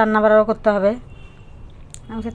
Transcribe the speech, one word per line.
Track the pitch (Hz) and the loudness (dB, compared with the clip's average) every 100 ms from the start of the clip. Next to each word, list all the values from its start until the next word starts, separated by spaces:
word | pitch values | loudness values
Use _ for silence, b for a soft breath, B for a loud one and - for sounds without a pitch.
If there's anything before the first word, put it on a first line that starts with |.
রান্না | 220 214 | 2 2
বাড়াও | 214 214 214 | 4 4 2
করতে | 220 220 208 | 0 -2 0
হবে। | 196 247 - - - - - - - - - - - | -2 -2 -12 -20 -20 -20 -20 -20 -20 -20 -20 -20 -14
আমি | 220 | -12
বলছি, | 220 | -10